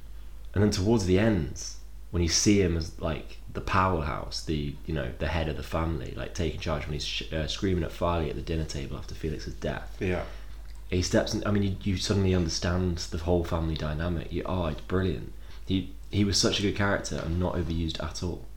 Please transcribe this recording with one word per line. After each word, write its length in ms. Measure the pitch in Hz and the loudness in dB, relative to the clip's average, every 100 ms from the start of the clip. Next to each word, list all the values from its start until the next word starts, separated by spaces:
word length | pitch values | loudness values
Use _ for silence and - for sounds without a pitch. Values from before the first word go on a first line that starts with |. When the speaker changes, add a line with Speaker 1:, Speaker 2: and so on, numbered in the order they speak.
| - - - - - | -12 -12 -12 -12 -2
Speaker 1:
And 80 | 92 | 4
then 80 | 104 | 4
towards 340 | 90 95 117 92 | 4 4 4 6
the 140 | 92 | 6
end, 420 | 110 98 67 - - - - - - | 6 4 0 -4 -8 -10 -10 -12 -4
when 100 | 87 | 0
you 60 | 85 | 2
see 320 | - 110 101 | 4 6 6
him 140 | 92 82 | 6 2
as, 220 | 80 - | -2 -4
like, 380 | 85 76 - - - | -4 -4 -6 -12 -8
the 80 | - | -6
powerhouse, 800 | - 98 95 85 73 53 50 - | 0 4 4 2 0 -4 -6 -6
the, 320 | - 78 73 69 - | -2 -2 -2 -6 -4
you 80 | |
know, 160 | 78 64 - | -4 -4 -4
the 80 | 78 | -2
head 200 | 82 78 | 0 0
of 80 | - | -4
the 80 | |
family, 500 | - 82 82 76 64 - | -4 -2 0 -2 -4 -8
like, 160 | 64 | -8
taking 260 | - 80 78 | -2 -2 -2
charge, 240 | - 76 - | -2 -2 -2
when 80 | |
he's 120 | 73 - | -4 -4
sh-, 260 | - - | -6 -4
uh, 140 | 80 76 | -4 -2
screaming 380 | - 98 90 80 | -2 0 2 0
at 60 | |
Farley 360 | - 85 85 76 | 0 0 2 0
at 60 | - | -2
the 60 | |
dinner 240 | - 80 78 | -2 -2 -2
table 320 | 71 67 67 | -4 -6 -8
after 180 | - - | -8 -6
Felix's 380 | 80 76 78 | -4 -4 -6
death. 420 | 73 76 73 - - | -6 -4 -4 -6 -4
Speaker 2:
Yeah. 220 | 95 87 76 - - - - - - | 0 0 -2 -8 -10 -10 -10 -10 -2
Speaker 1:
He 120 | 92 | 0
steps 320 | 87 110 - | 4 2 2
in, 120 | 104 101 | 0 2
I 40 | |
mean, 120 | 104 | 2
you, 120 | 98 95 | 2 0
you 160 | 104 90 | 0 0
suddenly 380 | - 101 95 92 | 2 4 6 6
understand 640 | 82 - 90 90 92 82 | 4 0 0 2 2 0
the 180 | - 90 | -4 -4
whole 260 | 80 87 | 2 4
family 320 | 85 85 80 78 | 4 0 0 0
dynamic. 560 | 76 76 85 82 - | -2 -2 0 -2 -2
You, 120 | 85 - | -4 -2
oh, 220 | 92 82 | 0 0
it's 140 | 76 | -2
brilliant. 520 | - 92 95 67 - - - - - | 0 2 2 0 -6 -10 -12 -10 0
He, 260 | 95 90 - - | 0 0 -8 -2
he 120 | 98 | 2
was 160 | 101 92 | 4 4
such 200 | 110 98 | 4 4
a 20 | |
good 140 | 98 92 | 0 2
character 460 | 101 98 - 71 78 | 2 2 0 -4 -2
and 140 | 85 | 0
not 160 | 87 - | 0 0
overused 460 | 80 82 82 - | 0 0 -2 -2
at 200 | 76 - | -6 -4
all 220 | 90 - - | -4 -4 -10